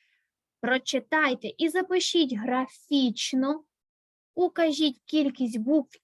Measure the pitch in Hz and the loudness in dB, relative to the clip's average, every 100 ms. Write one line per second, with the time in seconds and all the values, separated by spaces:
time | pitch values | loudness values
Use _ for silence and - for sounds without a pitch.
0 | _ _ _ _ _ - 240 254 254 269 | _ _ _ _ _ -8 -2 -2 0 -4
1 | 247 311 294 247 214 - 320 349 370 370 | 0 2 2 0 -6 -2 0 0 0 0
2 | - 349 277 220 240 254 254 - - 285 | 0 0 0 0 -2 -2 -4 -10 -2 2
3 | 254 214 - 262 269 311 - _ _ _ | 2 -2 -4 -2 0 -2 -8 _ _ _
4 | _ _ _ - 359 - 330 285 302 247 | _ _ _ -2 -2 2 0 2 -2 -2
5 | - 311 277 254 247 226 220 302 - - | -4 0 0 -2 -4 -2 0 0 0 -12